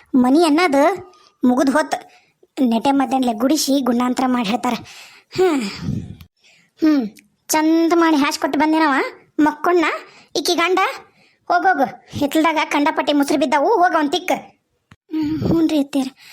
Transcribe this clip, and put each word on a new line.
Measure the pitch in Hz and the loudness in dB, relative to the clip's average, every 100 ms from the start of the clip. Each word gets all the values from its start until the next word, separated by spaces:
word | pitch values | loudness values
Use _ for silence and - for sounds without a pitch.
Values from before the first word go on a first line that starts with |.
| _ | _
ಮನಿ | 262 247 285 | 0 4 4
ಅನ್ನೋದು | 330 294 359 277 302 381 - _ _ _ | 4 2 2 2 2 0 -8 _ _ _
ಮುಗಿದ್ | 247 247 285 | 0 2 2
ಹೋತ್. | 302 302 - - _ _ _ _ - | 0 -2 -6 -10 _ _ _ _ -4
ನೆಟೆ | 254 226 277 | -2 0 0
ಮದ್ದನ್ಲೆ | 277 254 262 247 | 0 0 0 -2
ಗುಡಿಸಿ | 220 254 311 - 277 | -2 0 0 0 -2
ಗುಣಾಂತರ | 254 240 247 247 262 | 0 -2 -2 -2 -2
ಮಾಡಿ | 247 202 | -2 -2
ಹೇಳ್ತಾರ. | 240 247 233 - - - - _ | -4 -4 -6 -8 -20 -20 -20 _
ಹ್ಮ್. | - 370 285 202 - - - - - - _ _ _ _ _ | -2 0 0 -4 -8 -8 -8 -10 -16 -20 _ _ _ _ _
ಹ್ಮ್. | 311 285 208 - _ _ - | 0 2 -2 -8 _ _ -4
ಚಂದ | 311 311 330 330 339 | 0 2 2 2 2
ಮಾಡಿ | 330 302 | 4 2
ಹ್ಯಾಶ್ | 285 302 | 0 -2
ಕೊಟ್ಟು | 311 277 | -4 0
ಬಂದೇನವ, | 311 320 320 269 494 - _ - | 0 2 2 0 -4 -8 _ 0
ಮಕ್ಕೊಂಡ. | 302 302 349 349 320 622 - - - - | 0 0 0 2 0 -4 -12 -20 -10 -6
ಇಕ್ಕಿ | 311 | -2
ಗಂಡ, | 339 339 370 415 - - _ _ _ - | 0 0 0 -2 -4 -16 _ _ _ -2
ಹೋಗೋಗು. | 349 359 311 269 - - - | 0 2 2 -2 -4 -14 -6
ಹಿತ್ಲದಾಗ | 285 311 302 311 | -2 0 0 0
ಕಂಡಪಟ್ಟಿ | 320 294 294 311 294 | -2 0 0 0 0
ಮುಸುರು | 294 277 294 | 0 2 0
ಬಿದ್ದಾವು, | 294 294 311 440 | 0 2 2 2
ಹೋಗ | 349 | 2
ಅವ್ನ್ | 320 294 | 2 0
ತಿಕ್ಕ. | 349 - 226 - _ _ _ _ _ _ | -2 -2 -4 -6 _ _ _ _ _ _
ಹ್ಮ್, | 311 302 311 | -6 -4 -2
ಹ್ಞೂನ್ರಿ | - 330 320 311 | 0 0 2 0
ಅತ್ತೆಯರ, | 277 277 254 - - | -2 -4 -6 -10 -20